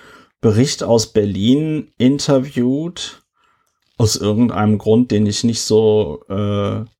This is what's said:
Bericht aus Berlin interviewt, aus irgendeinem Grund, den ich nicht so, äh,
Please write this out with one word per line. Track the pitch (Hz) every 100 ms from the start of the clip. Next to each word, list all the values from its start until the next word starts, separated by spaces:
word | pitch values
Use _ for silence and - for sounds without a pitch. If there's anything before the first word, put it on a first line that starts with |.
| - - _ _
Bericht | 117 104 135 -
aus | - 117 110
Berlin | 113 104 95 107 139 156 151 - -
interviewt, | 127 143 - 139 135 131 123 139 165 175 - - _ _ _ _ _ _ _ -
aus | 107 -
irgendeinem | 101 107 120 87 107 104
Grund, | 107 110 123
den | 104 107
ich | 104
nicht | 117 113
so, | - 110 110 107 90 76 -
äh, | 98 104 101 101 107 110 _